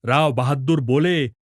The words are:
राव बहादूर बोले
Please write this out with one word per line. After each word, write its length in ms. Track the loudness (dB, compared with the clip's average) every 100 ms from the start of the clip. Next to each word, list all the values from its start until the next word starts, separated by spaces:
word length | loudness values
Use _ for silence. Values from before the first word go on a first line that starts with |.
राव 280 | 0 2 2
बहादूर 460 | 0 -2 -2 0 -2
बोले 500 | 2 0 2 0 -4 _ _